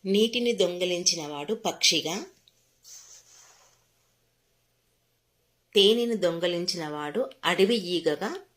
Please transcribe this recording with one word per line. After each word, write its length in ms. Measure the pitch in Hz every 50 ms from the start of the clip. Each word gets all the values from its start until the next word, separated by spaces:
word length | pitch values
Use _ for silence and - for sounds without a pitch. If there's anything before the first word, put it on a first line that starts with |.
| -
నీటిని 480 | 190 196 202 220 226 226 240 240 240
దొంగలించినవాడు 1000 | 233 190 190 175 180 175 180 180 180 175 180 180 - 170 151 143 151 143 147 147 214
పక్షిగా, 720 | 214 - 185 165 - - - 175 156 139 151 170 214 339 381 _ _ _ _ _ _ _ _ _ _ _ - - - - - - - _ _ - - - - - _ _ _ _ _ _ _ _ _ _ _ _ _ _ _ _ _ _ _ _ _ _ _ _ _ _ _ _ _ _ _ _ _ _ _ _ _ _ _ _ _ _ _ _
తేనెను 420 | 208 196 202 226 240 240 240 233
దొంగలించినవాడు 1120 | 202 170 170 165 170 175 175 175 170 175 185 - 170 160 151 151 151 147 147 151 214 262 - - _ -
అడవి 300 | 165 180 185 190 196 240
ఈగగా 680 | 233 180 175 180 170 165 160 151 147 185 226 339 381 - _ _